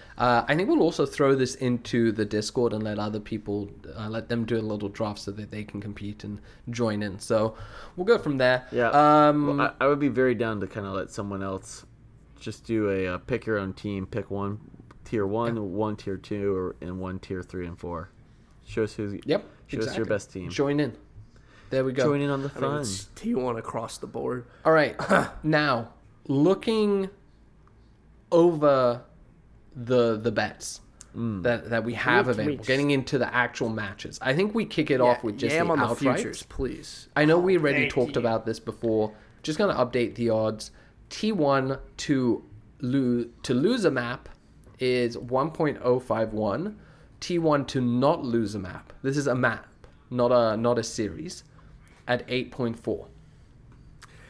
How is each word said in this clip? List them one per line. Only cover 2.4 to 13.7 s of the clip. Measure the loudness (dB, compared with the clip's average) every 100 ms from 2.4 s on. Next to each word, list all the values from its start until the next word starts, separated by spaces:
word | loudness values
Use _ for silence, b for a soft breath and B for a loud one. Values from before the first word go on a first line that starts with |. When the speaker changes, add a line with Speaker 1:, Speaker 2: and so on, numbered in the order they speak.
| -2 0 0
Speaker 1:
and | 0
let | -4 -4
other | -4 -6
people, | -6 -8 -4 -6 -6 -12 -16 -10
uh, | -8
let | -6 -4
them | -4 0
do | -2
a |
little | -2 -4 -6
draft | -4 -4 -4
so | -10
that | -10 -10
they | -10
can | -10 -10
compete | -10 -10 -10 -10
and | -10 -12 B B -10
join | -2 -2 0
in. | -4 -6
So | 0 2 2 B B B B -6
we'll | 2
go | 2
from | 2 2
there. | 2 2 0
Speaker 2:
Yeah. | 0 4
Speaker 1:
Um, | 6 8 8 8 6 2 2
Speaker 2:
Well, | 0 2
I, | 2
I |
would | 4
be | 2
very | 4 2 4
down | 0 -2
to | -4
kinda | -6 -6
let | -6 -6
someone | -8 -6 -6
else | -6 -6 -10 -18 -20 -20 -20 -20 -20 -16
just | -12 -12 -2
do | 0 2
a, | 0 -2 -4
uh, |
pick | -4 -4 -2
your | -2
own | -2